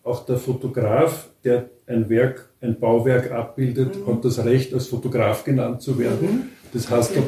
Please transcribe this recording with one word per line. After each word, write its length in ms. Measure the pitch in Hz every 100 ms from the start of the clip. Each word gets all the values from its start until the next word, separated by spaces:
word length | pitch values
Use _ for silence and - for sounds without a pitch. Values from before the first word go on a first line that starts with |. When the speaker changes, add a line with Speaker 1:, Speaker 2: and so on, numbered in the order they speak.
Speaker 1:
Auch 200 | 120 123
der 140 | - 123
Fotograf, 880 | - 127 - - 107 117 160 - - _
der 240 | 127 123 123 - -
ein 220 | 117 110
Werk, 400 | 113 123 - - -
ein 160 | 120 110
Bauwerk 540 | 117 117 127 123 127
abbildet, 640 | 117 117 - 127 117 127 -
Speaker 2:
Mhm. 100 | -
Speaker 1:
hat 120 | 113
das 180 | 127 113
Recht, 280 | 113 131 131
als 140 | 127 -
Fotograf 580 | 117 123 120 104 -
genannt 380 | - 131 123 120
zu 160 | - 120
werden. 300 | 120 104 175
Speaker 2:
Mhm. 100 | 233 254 - -
Speaker 1:
Das 160 | 120 -
heißt 220 | 120 117
Speaker 2:
Okay. 100 | 143